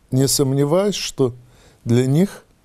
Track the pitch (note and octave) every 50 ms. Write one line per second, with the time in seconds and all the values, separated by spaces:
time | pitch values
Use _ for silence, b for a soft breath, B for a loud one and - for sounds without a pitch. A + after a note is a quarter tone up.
0 | _ _ B2 C3 C3+ B2+ - - D3 C3 C3+ C#3 C#3 C#3+ D#3 F#3 G3+ G#3 F#3 -
1 | - - - - C3+ A#2+ A#2+ b b b b b b b b b - A#2 A#2 A#2+
2 | C3 C3 C#3 D#3 F#3+ G3+ - - - _ _ _